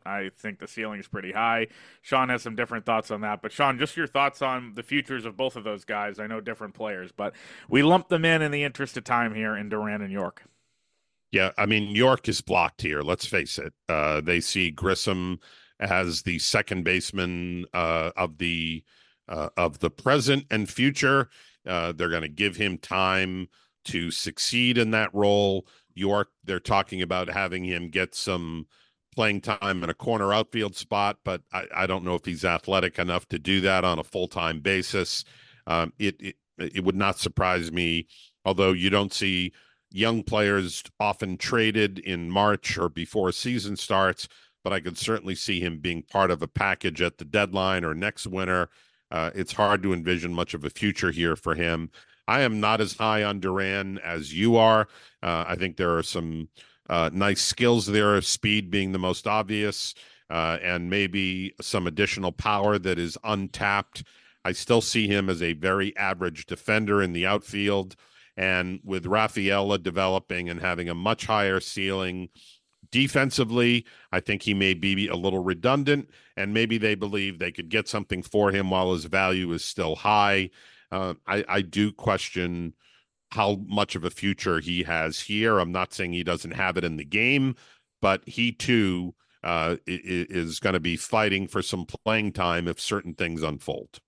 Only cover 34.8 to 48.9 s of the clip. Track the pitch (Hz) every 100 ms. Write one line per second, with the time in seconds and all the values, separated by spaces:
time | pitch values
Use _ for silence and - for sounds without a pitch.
34.8 | 87 98 87 - - - - - - 82
35.8 | 82 - 101 - 98 - _ - 90 95
36.8 | 92 95 98 - 82 - 92 90 82 87
37.8 | 85 82 80 - - _ 95 92 95 92
38.8 | 95 101 101 - 98 90 90 - _ _
39.8 | _ 95 113 113 - 107 104 101 90 -
40.8 | - - 104 - 98 90 - 120 110 107
41.8 | 104 92 95 87 85 98 104 101 - 92
42.8 | 87 85 82 107 92 - 120 123 101 98
43.8 | - 98 95 90 - - _ _ 92 95
44.8 | 87 82 - 110 95 90 - 90 87 80
45.8 | 87 82 - 98 95 82 80 - 98 90
46.8 | 92 78 87 - 73 104 98 95 95 92
47.8 | 82 78 104 - 98 92 92 90 87 _
48.8 | _